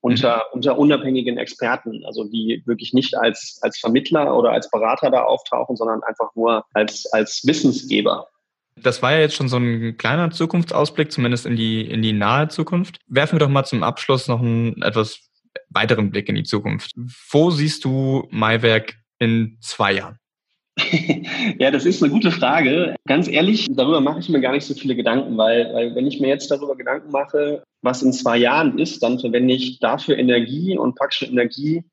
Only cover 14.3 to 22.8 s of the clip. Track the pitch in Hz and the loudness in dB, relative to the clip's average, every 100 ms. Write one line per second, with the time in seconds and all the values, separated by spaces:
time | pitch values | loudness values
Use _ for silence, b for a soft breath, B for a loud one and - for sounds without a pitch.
14.3 | 117 120 117 117 - - 113 107 - _ | -2 0 0 0 -2 -2 0 -2 -4 _
15.3 | _ _ - - - 110 113 104 101 104 | _ _ -20 -4 0 2 2 2 -2 -2
16.3 | 104 104 107 104 104 - - 123 123 - | -4 -2 -4 -2 -6 -8 -12 -14 -14 0
17.3 | 147 165 160 151 151 135 131 135 131 - | 4 4 4 0 -2 -2 -2 0 0 -2
18.3 | - 110 113 117 110 110 - _ _ 117 | -2 2 4 4 2 0 -16 _ _ 0
19.3 | 113 113 113 - - 101 98 95 110 _ | 2 0 -6 -16 -2 0 0 -4 -16 _
20.3 | _ _ _ _ - - 160 - 160 B | _ _ _ _ -6 -2 -2 0 -4 B
21.3 | B 117 - 131 139 160 185 151 165 196 | B -4 0 2 2 0 2 2 4 2
22.3 | 170 135 156 139 151 | 2 2 2 2 2